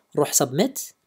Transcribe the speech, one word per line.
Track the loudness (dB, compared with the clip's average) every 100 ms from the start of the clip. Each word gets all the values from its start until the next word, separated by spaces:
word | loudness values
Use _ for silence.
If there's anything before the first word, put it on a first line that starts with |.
| _ -2
نروح | 0
سبمت | 2 0 2 0 -2 -12 -16